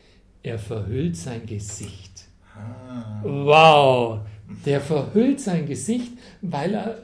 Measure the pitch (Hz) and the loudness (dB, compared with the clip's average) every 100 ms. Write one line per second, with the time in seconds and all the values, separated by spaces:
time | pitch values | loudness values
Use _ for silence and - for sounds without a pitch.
0 | _ _ _ _ - 113 - 113 107 127 | _ _ _ _ -10 -8 -6 -8 -4 -4
1 | 170 170 131 117 107 107 - - - - | -4 -4 -8 -10 -10 -10 -10 -12 -12 -16
2 | - - - _ _ 104 113 127 127 123 | -20 -20 -20 _ _ -18 -16 -14 -14 -12
3 | 113 107 123 139 143 151 160 147 139 127 | -10 -8 -4 0 6 8 10 8 6 4
4 | 117 110 - - - - 139 143 - 151 | 2 -4 -10 -16 -18 -8 -2 -2 0 -2
5 | 127 208 254 277 202 170 139 143 - 247 | 0 2 2 2 -2 -2 -2 -6 -4 -4
6 | 247 - - - 180 143 160 208 202 226 | -6 -12 -20 -12 -6 -4 -2 -4 -6 -10